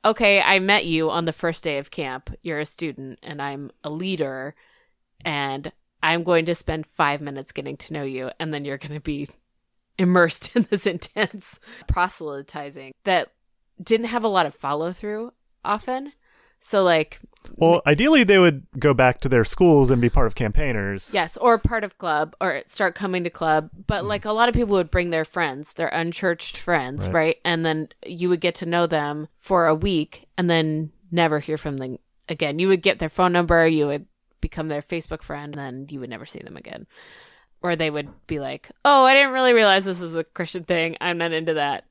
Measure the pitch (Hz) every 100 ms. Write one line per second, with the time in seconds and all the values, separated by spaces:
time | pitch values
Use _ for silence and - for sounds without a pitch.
0 | 208 220 214 196 - 196 190 208 - 160
1 | 160 170 165 156 175 165 165 139 143 -
2 | 139 131 - - 170 151 151 - 165 139
3 | 135 - - 147 139 139 139 _ 147 151
4 | 185 180 139 131 135 - _ _ _ _
5 | _ _ 175 147 139 135 143 _ _ _
6 | 160 170 170 170 165 165 - 160 156 -
7 | 151 147 147 139 135 - 139 143 - 156
8 | 139 131 131 - 156 147 143 139 147 151
9 | - 143 143 _ _ _ _ _ _ -
10 | 180 180 170 - - 247 208 202 208 147
11 | - - 214 202 - - - - - 185
12 | 180 - 156 139 139 151 143 139 135 -
13 | 202 180 - _ _ _ _ _ 175 220
14 | 233 233 220 190 156 - 139 147 165 185
15 | 208 214 233 _ _ _ - 214 - 254
16 | 285 _ _ _ _ _ - 208 185 160
17 | 156 - - - - - 165 170 - 151
18 | 269 311 202 196 175 139 - 127 147 131
19 | 127 123 - 123 110 - 180 147 135 127
20 | 120 - 117 - 110 - 143 113 98 98
21 | - 202 165 - 247 226 - 226 202 _
22 | 180 151 160 - 190 143 - - 190 -
23 | 196 185 175 - 160 156 156 - - 208
24 | 196 208 208 220 240 240 226 196 165 180
25 | 175 165 160 - 160 131 147 - 165 -
26 | 165 165 190 170 - - - 165 127 143
27 | - 175 160 - 175 165 165 156 156 _
28 | - 170 180 175 175 170 170 175 170 160
29 | 147 147 151 _ - 190 160 156 180 170
30 | 151 - _ - 175 165 156 156 156 _
31 | _ 170 165 151 143 156 156 139 131 127
32 | _ _ - 156 151 147 185 190 190 -
33 | 160 - 180 175 170 170 165 160 147 143
34 | - _ _ _ - - 156 147 - 170
35 | - 160 - 147 147 147 139 127 143 143
36 | 123 117 - - - 71 - - - _
37 | - - - _ _ _ 175 165 160 147
38 | 143 - - 151 135 139 - - 277 277
39 | 262 269 277 262 254 240 208 196 190 180
40 | 175 165 165 - 170 185 165 175 165 160
41 | 175 170 170 160 165 156 143 123 _